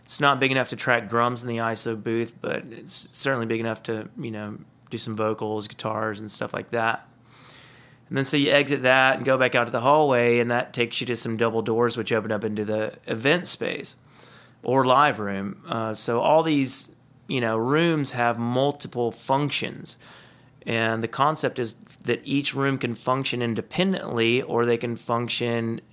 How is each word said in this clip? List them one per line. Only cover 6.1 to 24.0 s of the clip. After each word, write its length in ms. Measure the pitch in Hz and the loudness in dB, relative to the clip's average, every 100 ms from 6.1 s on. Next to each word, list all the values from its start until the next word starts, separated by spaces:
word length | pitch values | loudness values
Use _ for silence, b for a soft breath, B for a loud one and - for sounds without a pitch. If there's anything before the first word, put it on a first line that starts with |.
| 104 | -4
and 100 | 107 | -8
stuff 240 | - - | -6 -6
like 180 | 104 101 | -6 -4
that. 360 | 117 113 110 - _ B B B B B B B B B | -2 0 -2 -8 _ B B B B B B B B B
And 80 | 131 | -2
then 80 | 135 | 0
so 120 | 151 | 2
you 140 | 139 | 4
exit 300 | 143 139 139 | 4 4 2
that 340 | 127 131 131 135 | 4 4 4 2
and 80 | 131 | 2
go 120 | 131 | 4
back 160 | 127 | 4
out 120 | 127 117 | 2 2
to 60 | |
the 100 | 117 | 2
hallway, 580 | 127 151 147 123 120 120 | 4 4 6 4 4 4
and 100 | 120 | 4
that 240 | 120 127 | 0 -2
takes 260 | - 117 - | -2 -2 -2
you 60 | 123 | -4
to 80 | 117 | -4
some 220 | 117 110 | -2 0
double 240 | 117 113 | 0 0
doors, 340 | 107 113 120 117 | 0 2 0 0
which 160 | 104 | 0
open 200 | 113 107 | 0 0
up 120 | 107 | -2
into 220 | 107 107 104 | -2 -4 -2
the 280 | 107 107 - - | -2 -4 -6 -8
event 400 | 117 131 175 180 | -2 0 0 0
space 480 | - - - - - B B B B B B | -2 -4 -6 -10 -14 B B B B B B
or 200 | - 131 | 0 2
live 360 | 127 127 147 107 | 6 6 6 2
room. 420 | 101 98 101 - - | -4 -4 -6 -10 -6
Uh, 260 | 117 110 | -4 -4
so 260 | 110 - 117 | -4 -2 0
all 220 | - 156 | 4 4
these, 480 | 160 147 135 - - - _ - - | 4 2 2 -2 -4 -12 _ -20 -6
you 120 | 131 | -2
know, 160 | 117 110 | 0 0
rooms 560 | 120 147 170 156 135 | 2 2 2 2 -2
have 260 | 123 120 117 | 0 0 2
multiple 720 | 117 127 139 143 - 123 117 | 0 2 2 0 -6 -2 -2
functions. 840 | - - 135 147 - - - - - B B B B B B - | -2 -2 0 0 -2 -4 -8 -10 -10 B B B B B B -4
And 380 | 113 113 113 | 0 0 0
the 40 | 113 | -4
concept 520 | - 143 156 131 - | 0 0 2 -2 -2
is 160 | 113 - - - | -6 -6 -20 -10
that 160 | - 117 | -2 -2
each 320 | - 139 - 135 | 0 -2 0 0
room 240 | 139 135 | 0 0
can 160 | 127 113 | -4 -4
function 480 | - 131 131 123 | 0 0 0 -2
independently, 1000 | 120 110 - - 190 190 | -2 -2 -4 0 0 0